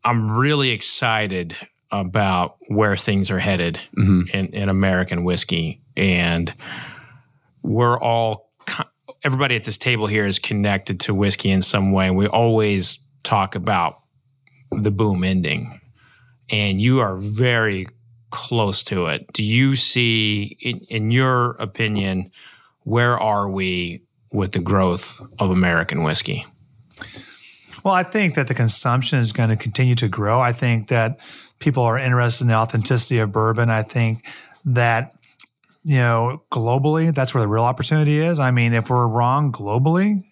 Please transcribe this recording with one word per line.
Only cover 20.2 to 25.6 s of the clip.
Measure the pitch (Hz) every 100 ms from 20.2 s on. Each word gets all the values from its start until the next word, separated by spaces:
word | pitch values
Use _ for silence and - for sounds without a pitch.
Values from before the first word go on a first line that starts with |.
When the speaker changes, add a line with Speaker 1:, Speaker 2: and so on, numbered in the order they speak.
| 107 104 101 -
Speaker 1:
in, | 123 120 -
in | 110 107
your | 120 131 127 120 120
opinion, | 110 - 110 104 98 95 92 - - - _ _
where | - 113 120 120
are | 95 101 101
we | 95 92 90 87 85 _ _ _
with | - 95
the | 98
growth | 85 98 92 85 - - - -
of | 98
American | 92